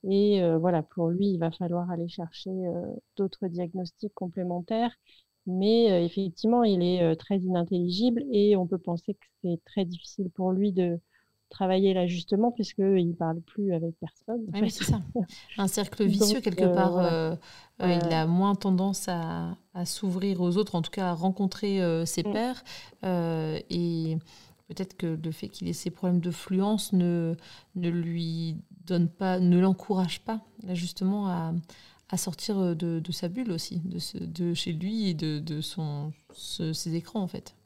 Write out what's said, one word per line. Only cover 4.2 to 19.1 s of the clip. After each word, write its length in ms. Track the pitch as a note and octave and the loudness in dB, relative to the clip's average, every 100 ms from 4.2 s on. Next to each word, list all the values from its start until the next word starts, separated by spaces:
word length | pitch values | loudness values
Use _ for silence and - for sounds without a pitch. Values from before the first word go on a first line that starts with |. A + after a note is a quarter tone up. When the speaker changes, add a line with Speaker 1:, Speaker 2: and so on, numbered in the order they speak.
| F3+ F3+ F3+ F3 E3+ A3 A#3+ - _ - _ _ - | -8 -4 -4 -4 -4 -2 -2 -4 _ -20 _ _ -6
Speaker 1:
Mais, 460 | F#3 G3 A#3 A#3 | 0 4 6 6
euh, 120 | F3+ E3+ | 4 2
effectivement, 580 | G3+ G3 - A3 A#3+ | 0 -4 -2 2 4
il 180 | A3+ F#3+ | 4 4
est, 180 | F3 F3+ | 4 4
euh, 120 | E3+ D#3+ | 4 2
très 220 | - G3 | 0 0
inintelligible 840 | F#3 F3+ E3+ F#3 F3 F#3 B3 A#3 C#4+ | 2 0 2 0 0 2 2 2 0
et 240 | G#3+ G#3 G3+ | 4 6 4
on 100 | F3 | 2
peut 100 | F#3+ | -2
penser 360 | F3+ E3+ - G3 | -2 -4 -4 -8
que 100 | _ _ | _ _
c'est 180 | F3+ E3+ _ | -4 -4 _
très 200 | - F3+ | -2 -2
difficile 440 | F3 - - F#3 | -4 -12 -6 -6
pour 200 | - F#3 | -2 0
lui 200 | F#3 G#3 | 2 2
de 260 | F#3 F3 E3+ _ _ _ _ _ | 2 0 0 _ _ _ _ _
travailler 440 | - F#3+ F#3+ G3 | -4 2 4 4
l'ajustement 580 | F#3 F3+ F3 - G3+ A#3 | 4 2 -2 -2 2 2
puisqu'il 560 | A#3+ G3+ - G3 G3 E3+ | 0 -6 0 2 4 2
ne 40 | |
parle 280 | E3+ E3 E3 | 0 -4 -4
plus 320 | E3 - G3+ | -8 -6 -2
avec 220 | E3+ E3 E3 | 0 -2 -6
personne, 460 | E3 _ - A#3 G#3+ | -12 _ -8 -6 -4
en 40 | |
Speaker 2:
Ah 60 | G3+ | -2
oui, 80 | G#3+ | -2
Speaker 1:
fait. 20 | |
Speaker 2:
c'est 120 | - | -2
ça. 180 | G3 A3+ - B3 F3+ - - - | 0 0 0 -4 -4 -8 -14 -2
Un 100 | G3 | -2
cercle 380 | G#3+ G3 - G3+ | 0 -4 0 2
Speaker 1:
<laughs> 140 | G3+ | 4
Donc, 180 | G#3 A3+ | 4 4
Speaker 2:
vicieux, 40 | |
quelque 240 | A3 F3 F3+ | 0 2 4
Speaker 1:
euh, 0 | |
Speaker 2:
part. 260 | F3+ F#3 | 6 4
Speaker 1:
voilà. 220 | F3 F3 | 4 2
Speaker 2:
Euh, 220 | E3 D#3+ E3 - - - _ | 2 0 -4 -10 -20 -20 _
euh, 120 | F3+ | 2
il 180 | F3 E3+ | 2 2
Speaker 1:
Euh, 20 | |
Speaker 2:
a 140 | D#3+ D#3+ | 2 4
moins 280 | F3 G3 G3 | 4 4 2
tendance 520 | G3 F#3 F#3+ F#3+ | 2 2 2 -2
à, 500 | - | -4